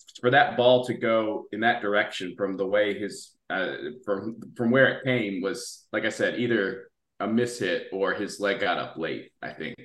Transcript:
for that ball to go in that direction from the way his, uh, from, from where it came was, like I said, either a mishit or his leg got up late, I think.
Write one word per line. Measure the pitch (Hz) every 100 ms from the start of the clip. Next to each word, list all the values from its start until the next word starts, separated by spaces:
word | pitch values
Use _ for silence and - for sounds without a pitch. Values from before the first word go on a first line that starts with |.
| - -
for | 127
that | 139 - -
ball | 123 127 123
to |
go | 113 117 113 107 101 -
in | 104
that | 117 117
direction | 104 104 104 - 92 90
from | 98 92
the | 95
way | 104 104 98
his, | 101 - - _ -
uh, | 90 87 65 76 76 -
from, | 98 110 - - -
from | 117
where | 131 127
it | -
came | 131 123 104 95
was, | 95 90 - - _
like | 107 107
I |
said, | - 98 -
either | 120 113 95 92 - _ _ -
a | 104
mishit | 113 120 - 95 82 -
or | 95 95
his | 95 101 -
leg | 98 95
got | 98 80
up | - -
late, | 80 - - _
I | -
think. | - 76 -